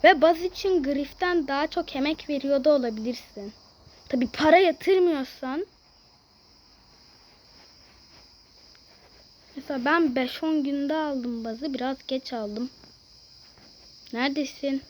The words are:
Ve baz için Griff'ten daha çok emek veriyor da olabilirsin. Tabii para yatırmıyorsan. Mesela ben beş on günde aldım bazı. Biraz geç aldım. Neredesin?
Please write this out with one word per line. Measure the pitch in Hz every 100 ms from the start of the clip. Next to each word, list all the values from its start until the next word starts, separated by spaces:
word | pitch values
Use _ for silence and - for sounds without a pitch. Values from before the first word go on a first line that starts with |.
Ve | 320 330
baz | 320 330
için | 359 - 392 359
Griff'ten | 269 277 285 - 359 349 277
daha | 277 311
çok | - 339 269
emek | 285 320 -
veriyor | 285 277 277
da | 285
olabilirsin. | 285 240 214 220 240 - - 202 - - _ - - -
Tabii | 262 240
para | - 311 339
yatırmıyorsan. | 370 - - 381 359 294 262 - 262 285 403 _ _ _ _ _ _ _ _ - _ - _ - - - - - - - - - - - - - - - - - - - - - - - - - - 285
Mesela | - 277 254
ben | 339 311 247
beş | 254 -
on | 320 311
günde | 277 285 285 311
aldım | 302 269 247 233 226
bazı. | 226 294
Biraz | 262 254 262 -
geç | 262 -
aldım. | 240 208 208 254 - - - _ - - - - - - - - - -
Neredesin? | 233 269 285 269 - 277 269